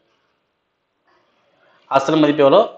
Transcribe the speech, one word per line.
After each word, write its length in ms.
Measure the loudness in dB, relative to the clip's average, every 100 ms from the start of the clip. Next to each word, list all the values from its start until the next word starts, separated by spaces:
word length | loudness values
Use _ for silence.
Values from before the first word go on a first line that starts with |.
| _ _ _ _ _ _ _ _ _ _ _ _ _ _ _ _ _ _ -4 -4
அசல் 240 | -2 -2
மதிப்பு 220 | 0 0 2
எவ்வளோ? 140 | 2 -2